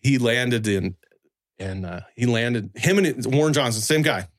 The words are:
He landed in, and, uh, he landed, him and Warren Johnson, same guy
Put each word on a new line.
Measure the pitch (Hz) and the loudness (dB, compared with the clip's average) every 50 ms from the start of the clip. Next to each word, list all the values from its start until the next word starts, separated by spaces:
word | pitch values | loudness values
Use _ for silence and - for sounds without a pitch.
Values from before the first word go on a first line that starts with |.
He | - 135 139 131 | 0 0 0 2
landed | 120 117 117 123 123 123 120 113 107 | 2 2 2 2 0 0 -2 -2 0
in, | 107 101 98 92 95 95 _ _ _ _ _ _ _ _ _ _ _ _ _ | 0 -2 0 -2 -4 -8 _ _ _ _ _ _ _ _ _ _ _ _ _
and, | 95 95 95 95 92 | -10 -10 -8 -8 -8
uh, | 87 87 90 - - _ | -8 -10 -12 -14 -18 _
he | - 120 | -2 0
landed, | 123 120 113 117 120 120 117 101 95 - | 0 2 2 0 0 -2 -2 -4 -6 -10
him | 120 117 165 190 202 | -4 0 2 4 4
and | 190 165 135 120 117 127 131 | 2 2 0 -2 -4 0 2
Warren | 143 151 156 147 | 4 4 4 4
Johnson, | 151 135 120 113 110 | 2 2 0 -2 -2
same | 107 - 156 156 151 | 0 0 0 2 2
guy | 151 123 92 95 - _ | 2 0 -2 -6 -10 _